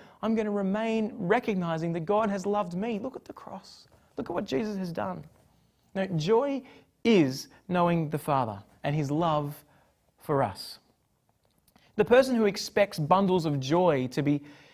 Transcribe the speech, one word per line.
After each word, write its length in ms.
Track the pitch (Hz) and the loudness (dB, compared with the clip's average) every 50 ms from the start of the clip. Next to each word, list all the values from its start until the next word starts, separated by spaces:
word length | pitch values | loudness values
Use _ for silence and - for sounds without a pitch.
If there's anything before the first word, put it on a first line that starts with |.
| - - - _ | -14 -20 -12 _
I'm 140 | - 220 226 | -4 -2 -2
gonna 160 | 220 214 214 | 0 -2 -2
remain 640 | 202 202 196 190 196 214 226 226 220 226 214 208 - | -2 -2 -2 -2 -2 -2 -2 -2 -2 -2 -2 -4 -6
recognizing 760 | - 180 170 220 247 240 233 208 185 175 170 165 160 165 170 165 | -6 0 2 2 2 2 0 -2 -2 -2 -2 -2 -2 -4 -4 -4
that 120 | 175 156 | -4 -2
God 240 | 175 208 214 226 208 | 0 0 0 0 0
has 160 | 202 196 185 | -2 -4 -4
loved 300 | 202 202 208 202 175 170 | -2 -2 -2 -4 -4 -6
me. 220 | 180 214 240 226 | -6 -6 -4 -6
Look 200 | 196 233 262 - | -6 -6 -10 -12
at 80 | - - | -14 -16
the 80 | - - | -18 -20
cross. 560 | - - - - 190 - - - - - _ _ _ _ _ _ | -18 -18 -16 -16 -16 -18 -20 -20 -20 -20 _ _ _ _ _ _
Look 140 | - 233 - | -10 -10 -6
at 40 | 349 | -6
what 120 | - 202 | -6 -4
Jesus 320 | - 254 269 220 214 208 | -2 -2 -2 -2 -4 -4
has 160 | 190 190 175 160 | -6 -8 -6 -6
done." 320 | 202 208 190 180 160 - - - _ _ _ _ _ _ _ _ _ _ _ - | -6 -6 -6 -8 -10 -14 -18 -20 _ _ _ _ _ _ _ _ _ _ _ -6
No, 100 | 190 190 | -6 -4
joy 560 | 190 180 156 151 185 226 226 277 285 277 254 - - - - - _ _ _ - | -2 -2 -2 2 2 4 4 2 2 -2 -4 -6 -10 -18 -20 -20 _ _ _ 2
is 420 | 233 226 185 147 131 135 139 - - - - _ - | 4 6 6 6 4 0 -4 -10 -16 -20 -18 _ -2
knowing 400 | 180 180 175 175 170 170 160 147 | 0 2 2 2 2 2 0 -2
the 80 | 156 | -4
Father 440 | 147 - - 143 135 123 110 101 98 - - _ _ - | -4 -2 0 0 0 0 -2 -4 -10 -14 -20 _ _ -4
and 100 | 143 147 | -2 -2
his 160 | 156 147 135 | -2 -2 -2
love 540 | 147 156 175 165 151 151 147 143 147 - - _ _ _ _ _ _ _ _ _ _ | 0 0 0 0 0 0 -2 -4 -8 -12 -18 _ _ _ _ _ _ _ _ _ _
for 260 | _ - - 147 139 131 | _ -4 0 0 2 0
us. 360 | 101 92 - - - - - _ _ _ _ _ _ _ _ _ _ _ _ _ _ _ _ _ _ _ _ _ _ _ | 0 -2 -8 -14 -16 -18 -20 _ _ _ _ _ _ _ _ _ _ _ _ _ _ _ _ _ _ _ _ _ _ _
The 80 | - 208 | 0 4
person 320 | - 240 262 262 262 247 | 6 6 6 6 6 4
who 100 | 226 220 | 2 2
expects 540 | 202 - - - - - 214 202 202 - - | 2 0 -2 -6 -4 0 0 0 0 0 -2
bundles 460 | 151 143 180 190 202 180 185 185 160 | 2 4 4 4 6 4 2 2 2
of 140 | 165 143 139 | 0 -2 -2
joy 460 | 131 131 160 175 185 175 147 131 127 | 0 0 2 4 4 4 2 2 0
to 140 | 123 - 160 | -2 -2 -2
be 200 | 139 143 147 139 - - - - - - | 0 0 0 0 -2 -8 -18 -20 -20 -20